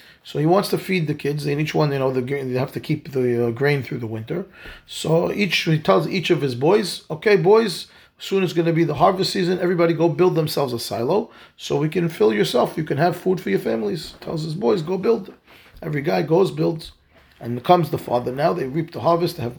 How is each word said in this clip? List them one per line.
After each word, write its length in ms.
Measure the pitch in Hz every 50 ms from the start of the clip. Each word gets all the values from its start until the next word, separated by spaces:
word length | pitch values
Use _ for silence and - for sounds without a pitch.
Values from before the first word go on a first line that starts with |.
| - - - _ _
So 140 | - - 143
he 80 | 147
wants 220 | 160 180 202 196 -
to 80 | - 160
feed 280 | - - 190 180 160
the 80 | 147 147
kids, 320 | 147 - 143 147 151 143
and 140 | 147 143 147
each 140 | 156 151 -
one, 180 | 160 151 147 139
you 60 | 135
know, 100 | 131 135
the, 100 | 131 131
they 380 | 123 127 143 143 135 131 123 127
have 140 | 131 139 -
to 80 | 127
keep 320 | 117 - 156 151 - - 135
the, 360 | 135 127 123 120 117 120 120
uh, 20 | 117
grain 300 | 120 139 143 147 139 120
through 160 | - - 123
the 80 | 117
winter. 400 | 110 113 110 110 - 156 180 190 - - - - - - - -
So 460 | - - - - - 160 165 180 175 -
each, 240 | 202 208 175 -
he 220 | - - 170 160 151
tells 300 | - - 190 185 156 -
each 220 | 170 190 165 -
of 120 | 175 143 143
his 120 | 135 120
boys, 500 | 120 135 160 202 220 208 170 - - - -
Okay, 260 | 160 160 - 220 208
boys, 500 | 185 156 185 214 226 233 208 160 - - - - - - _ _ - -
Soon 220 | - 190 196 190
it's 80 | 170 -
gonna 220 | 170 165 165 160
be 100 | 160 165
the 100 | 156 147
harvest 380 | 127 160 190 190 180 190 - -
season. 260 | 196 180 170 185 175
Everybody 340 | 175 175 190 170 170 170 170
go 120 | 147 165 170
build 240 | 147 139 180 185 160
themselves 400 | 160 156 151 - 160 143 127 120
a 40 | 117
silo 520 | - - 101 104 117 135 175 214 233 - - - - - _
so 220 | - - - 143 143
we 100 | 147 156
can 180 | 156 185 170 165
fill 240 | 165 - 214 214 220
yourself. 420 | 208 196 - - 240 190 - -
You 80 | - 156
can 140 | - 151 135
have 180 | 160 180 160
food 240 | - - 190 190 -
for 80 | - -
your 100 | 190 185
families. 540 | - 226 220 226 220 208 196 156 - - - -
Tells 220 | - - 165 160 156
his 120 | 160 151
boys, 280 | 185 214 226 214 190 156
"Go 160 | 160 190 185
build." 340 | 196 233 226 220 190 - - - _ _ - - - - - -
Every 220 | - 160 151 143 135
guy 180 | 170 190 180
goes, 300 | 165 143 160 180 196 175
builds. 420 | 143 143 160 170 165 160 - - - _ _ _ _ _ _ _ _ -
And 240 | - 120 120 123 -
comes 240 | - 180 180 165 -
the 80 | -
father. 340 | 131 - - - 120 120 127
Now 220 | 127 135 147 175 190
they 140 | 175 139
reap 260 | 131 127 170 160 165 -
the 80 | 131
harvest. 380 | 107 156 170 165 180 160 165 -
They 40 | 117
have 160 | 120 123